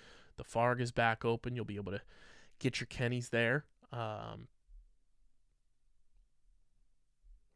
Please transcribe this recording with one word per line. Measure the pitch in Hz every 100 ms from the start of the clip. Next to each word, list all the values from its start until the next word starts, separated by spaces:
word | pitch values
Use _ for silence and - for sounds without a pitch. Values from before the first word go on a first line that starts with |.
| - - - -
the |
Farg | - 117 120 123
is | 120
back | 120 117 110
open, | 117 117 123
you'll | 120 107
be | 101
able | 98
to | 101 - - - - - -
get | 131 -
your | 123
Kennies | - 120 123 120
there. | 117 117 143 - _ -
Um, | 120 113 107 113 110 120 _ _ - - _ _ _ - - _ _ _ _ _ _ - - - _ _ - _ _ _ _ _ _ - - _